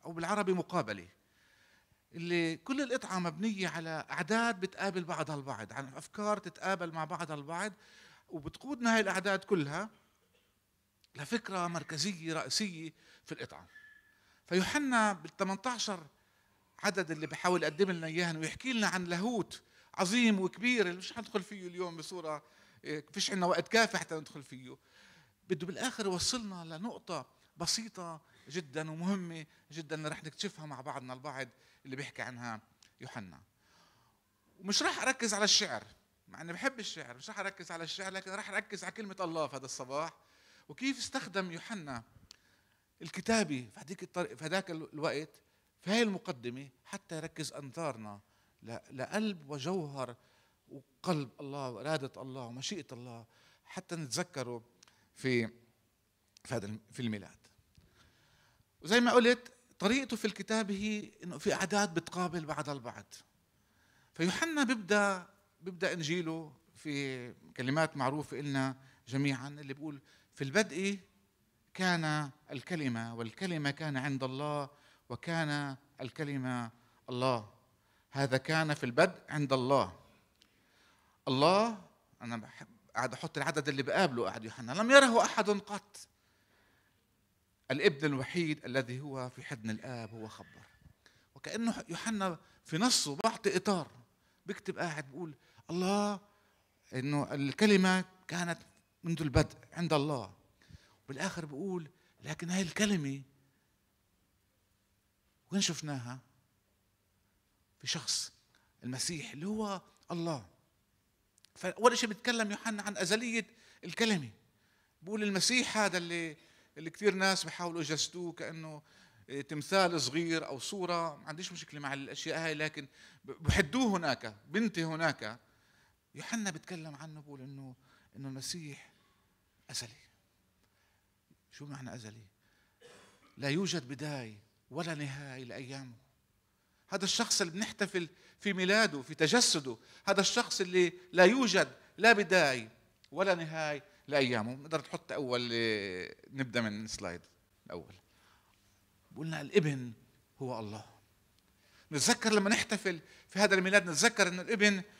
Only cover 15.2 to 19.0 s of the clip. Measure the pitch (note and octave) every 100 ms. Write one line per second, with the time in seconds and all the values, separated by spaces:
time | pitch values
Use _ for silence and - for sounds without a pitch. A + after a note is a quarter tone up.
15.2 | D#3 - F#3+ F#3+ B3+ A#3 A3 F#3 D3 _
16.2 | _ _ _ _ _ - G3+ F#3+ D#3+ D#3
17.2 | D#3 D3+ F3+ F3+ D#3 D3+ G3 E3+ D#3+ D#3+
18.2 | F3 D#3+ D#3 - B3+ A#3 G3+ F#3